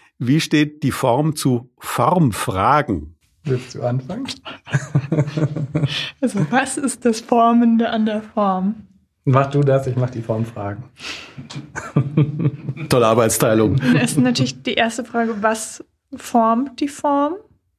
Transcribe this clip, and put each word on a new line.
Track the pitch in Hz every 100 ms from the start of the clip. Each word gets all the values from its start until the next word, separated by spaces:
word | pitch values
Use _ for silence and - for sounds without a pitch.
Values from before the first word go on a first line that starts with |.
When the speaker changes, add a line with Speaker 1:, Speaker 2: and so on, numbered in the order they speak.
| _ _
Speaker 1:
wie | 120 156
steht | - 151 151 151
die | 131
Form | - 131 123 156 -
zu | 135 120 - _
Formfragen? | - - 127 180 135 - - 95 110 147 135 85 73 _ _ _
Speaker 2:
Willst | 143 127 -
du | -
anfangen? | 123 131 - 220 269
<laughs> | - - - - 139 - 139 - 156 - 156 151 135 131 160 147 - - -
Speaker 3:
Also | 240 196 151
was | 254 269 -
ist | 269 -
das | 240 226
Formende | - 233 233 233 233 226 233
an | 226 220
der | 214
Form? | 214 220 196 185 190 226 - _ _ _
Speaker 2:
Mach | 139 131 139
du | 143
das, | 135 135 131
ich | 123
mach | 123
die | 113
Formfragen. | 113 110 110 113 101 104 - - - - - - - 143 - - -
<laughs> | 147 135 - 147 151 151 - - 160 151
Speaker 1:
Tolle | 131 113
Arbeitsteilung. | 113 110 - 131 110 107 127 135
Speaker 3:
Das | 247 -
ist | -
natürlich | 247 240 247 -
die | 254
erste | - 226 226
Frage, | 240 233 226 208
was | 220 220 - - - _ _ 262
formt | - 233 226 226 277 -
die | 285
Form? | - 294 285 294 392 - _ _